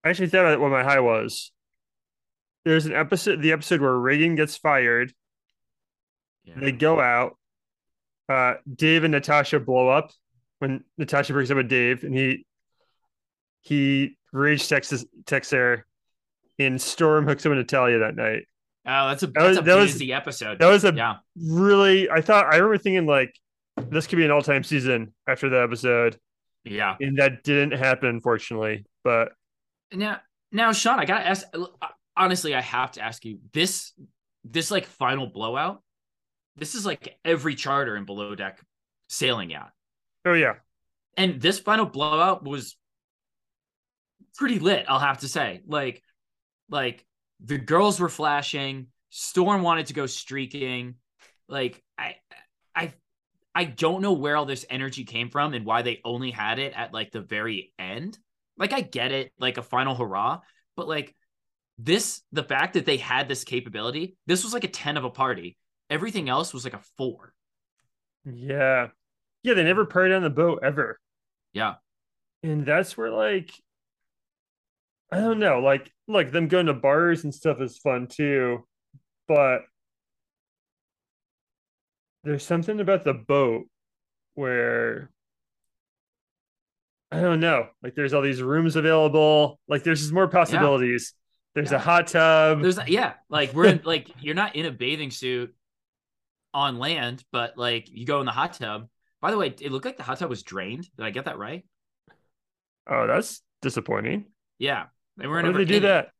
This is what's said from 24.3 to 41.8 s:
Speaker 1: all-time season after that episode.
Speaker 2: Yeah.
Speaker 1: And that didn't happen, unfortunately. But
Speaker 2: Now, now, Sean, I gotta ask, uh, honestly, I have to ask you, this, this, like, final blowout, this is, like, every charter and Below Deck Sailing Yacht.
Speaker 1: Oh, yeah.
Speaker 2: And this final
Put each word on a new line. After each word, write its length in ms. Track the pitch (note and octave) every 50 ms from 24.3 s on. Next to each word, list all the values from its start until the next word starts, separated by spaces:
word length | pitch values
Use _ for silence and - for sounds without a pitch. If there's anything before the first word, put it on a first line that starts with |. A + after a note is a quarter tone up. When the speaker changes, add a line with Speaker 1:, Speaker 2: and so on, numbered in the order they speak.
Speaker 1:
all-time 340 | D3 D3 C#3+ D3+ C#3+ C3+ B2+
season 480 | - D#3 C#3 B2+ C3 B2+ A#2 A2+ G#2+ _ _ _
after 240 | - C3 - - C3+
that 120 | C3 B2+ B2
episode. 560 | A#2+ A#2 A#2 - B2+ A#2+ A#2+ A#2+ A#2 A2+ - _ _ _ _ _ _ _ _ _
Speaker 2:
Yeah. 320 | A#2 G#2 G#2 G#2+ G2 F#2+ -
Speaker 1:
And 180 | C#3 C#3 C#3 C#3
that 240 | C#3 C3+ B2+ A#2 _
didn't 300 | C#3+ C#3+ C#3+ C#3+ D3 - C3
happen, 300 | C3 C3 C3 B2+ - B2+
unfortunately. 800 | A#2+ A#2 - B2 A#2 A2 - - A#2 A2 A2 G#2+ G#2+ G#2 G2+ _ _ _ _
But 280 | B2+ A#2+ A2+ A#2 - - _ _ _ _ _ _ _ _ _ _ _ -
Speaker 2:
Now, 280 | F#3 G#3 G#3+ G3 - _ _ _ _ _ _ -
now, 180 | G#3 A#3 A3+ A3
Sean, 280 | G#3 - A3+ B3+ B3+
I 40 | -
gotta 220 | C#3 G3 A3 F#3
ask, 180 | E3+ G3 F#3+ - - -
uh, 120 | E3 F3+ F3+ _ _ D#3+ D#3 - _ _ _ _
honestly, 380 | - F#3 F#3 F#3 F3+ F3+ D#3 C#3+
I 60 | B2+
have 320 | A#2+ - - B2 B2+ A#2+ -
to 100 | - G#2+
ask 220 | A2+ A2+ - _
you, 160 | A2+ G#2+ F#2+ - G#2+ _
this, 400 | D3+ E3+ F#3+ G3 - - - _ _ D3+ _ _ _ _ _ _ _ _
this, 260 | A#2 A2 E3 D#3+ -
like, 160 | G#3 F#3+ F3+
final 400 | - _ _ C#3 B2 C3 C#3 C3+
blowout, 560 | G#2+ F2+ G2+ A2 A2+ A#2+ C3+ D#3 F3+ G3+ G3+ _ _ _ _ _ _ _ _ _ _ _ _ _ _ _
this 180 | - D#3 D3+ -
is, 100 | A#3+ G3
like, 320 | G3+ D#3+ - - - - _ _
every 300 | D#3+ E3 D#3 C3 D#3+ C#3
charter 400 | A#2+ - C#3 C#3 C#3+ C#3 A#2+ G#2
and 100 | G#2 G2
Below 280 | G2+ G2+ G#2 G#2 G2+ G#2
Deck 240 | F#2+ G2 F#2+ - _ _ _ _ _ _ _ _ _ _ _
Sailing 420 | - - - C3 A#2+ A2 F#2 E2+
Yacht. 220 | D#2 D2 - - _ _ _ _ _ _ _ _ _ _ _
Speaker 1:
Oh, 100 | F3+ F3
yeah. 200 | E3 D3+ B2 G#2+ - _ _ _ _ _ _ _ _ _ _ _
Speaker 2:
And 240 | - F#3+ F#3+ D#3+ C3
this 180 | A#2 - G3+ -
final 280 | - - G#3+ A3